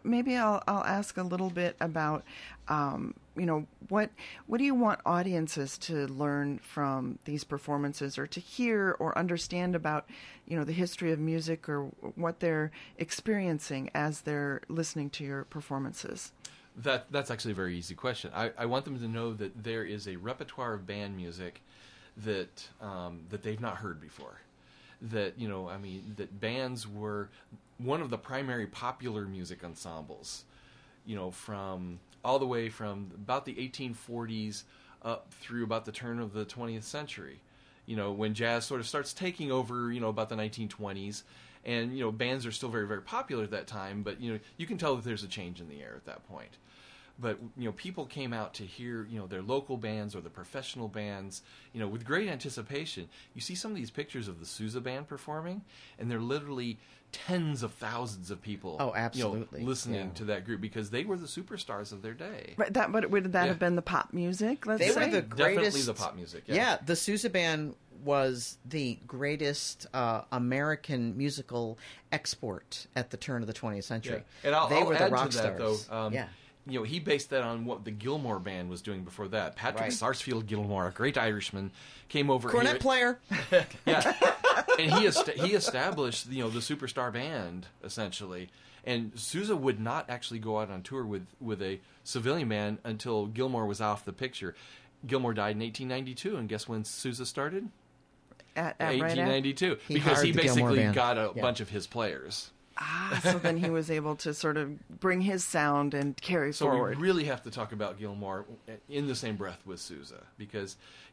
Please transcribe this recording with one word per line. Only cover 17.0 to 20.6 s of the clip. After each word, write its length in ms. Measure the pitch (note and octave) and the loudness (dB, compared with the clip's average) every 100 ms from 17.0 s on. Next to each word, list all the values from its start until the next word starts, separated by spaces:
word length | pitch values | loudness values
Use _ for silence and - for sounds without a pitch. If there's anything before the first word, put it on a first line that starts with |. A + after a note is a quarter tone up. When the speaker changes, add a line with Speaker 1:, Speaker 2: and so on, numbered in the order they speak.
| - | 0
Speaker 2:
that's 180 | C#3+ C3 | -2 -2
actually 220 | A#2 A#2 | -2 -2
a 40 | F#2+ | 0
very 220 | F#2 F2 | 0 -2
easy 160 | E2+ E2+ | -6 -4
question. 360 | B2+ A2+ - | -2 -2 -4
I, 180 | F#2 A2+ - | -2 -2 -2
I 80 | A#2 | 0
want 200 | C3 C3+ | 0 -2
them 120 | C3 | -6
to 80 | A2+ | -4
know 260 | A2+ A#2 | -2 -2
that 300 | G#2+ F#2+ A2+ | -4 -6 -6
there 200 | A2+ A2+ | -4 -4
is 240 | F#2 G#2 G2+ | -4 -6 -6
a 80 | F2+ | -8
repertoire 580 | A2 C3+ D3 - | -6 -8 -8 -6